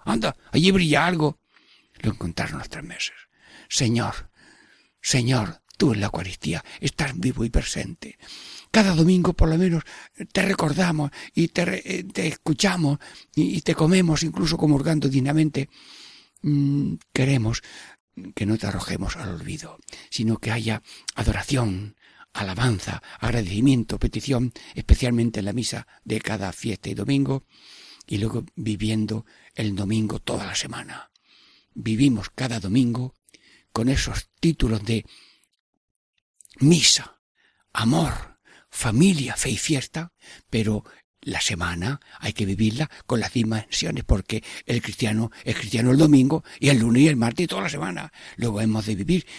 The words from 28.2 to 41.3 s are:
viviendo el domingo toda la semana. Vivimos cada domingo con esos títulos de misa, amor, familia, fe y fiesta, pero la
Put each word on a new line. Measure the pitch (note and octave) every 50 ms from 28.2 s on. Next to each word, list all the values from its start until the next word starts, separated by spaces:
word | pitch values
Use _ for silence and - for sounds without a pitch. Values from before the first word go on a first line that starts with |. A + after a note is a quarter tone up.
| G#2+ A2 A2+ A#2 - - -
viviendo | - A#2 A2 G#2 F#2 G#2+ G#2+ A2 A2 A2 G#2+ A2 A2 - _ _ _ _ - -
el | - A2+ G#2 G2
domingo | F#2 G2 G2 A2 A2 A2 G2+ - -
toda | - - - F#2+ G2+
la | F#2+ F#2+
semana. | - - C3+ A#2+ - - - - - - _ _ _ _ _ _ _ _ _ _ _ _ _ -
Vivimos | - - A2+ A2 A2 C#3 C#3+ A#2+ G2+ F#2+ -
cada | - - C3 B2+ A#2 A2+
domingo | - F#2 G2+ C3 B2+ A#2+ A2+ B2 B2+ C3 - _ _ _ _ - _ _ _ _ _ _
con | - A2 A2+ B2+
esos | C3 - - A#2 G#2+ - - _ _ -
títulos | - E3 D3 - - A#2+ A2 G#2 G#2
de | A2 A2+ G#2+ - - - - - _ _ _ _ _ _ _ _ _ _ _ _ _ _ _ _ _ _ _ _ _ _ _ - _ _ -
misa, | C3+ D3 F3 D#3 A#2+ - - - - - - _ _ _ _ _ _ _ _ _ _ _
amor, | - - A2+ A2 C#3+ E3+ E3 - - - - - - _ _ _ - - _ _
familia, | - - - A#2+ G#2 B2 F3 G3+ F#3 D3 C3 A#2+ -
fe | - - -
y | A2+
fiesta, | - - - D#3 C3 - - - D#3+ E3 F3 _ _ _ - - - _ -
pero | - A2+ A2 A2 G#2+ G2+ - - - - _ _ _ _
la | - C3+